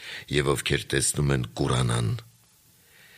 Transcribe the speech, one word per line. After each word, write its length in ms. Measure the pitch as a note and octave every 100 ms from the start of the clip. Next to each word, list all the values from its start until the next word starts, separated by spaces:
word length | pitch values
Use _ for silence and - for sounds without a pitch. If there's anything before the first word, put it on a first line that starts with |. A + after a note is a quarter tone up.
| - - -
և 240 | C#2 C#2
ովքեր 320 | C2+ - C#2+
տեսնում 480 | - C#2 B1+ - C#2+
են, 160 | C2+ A#1
կուրանան»։ 640 | - C2+ B1 B1+ A#1 G#2+ A#2 - _ _ _ _ _ _ - -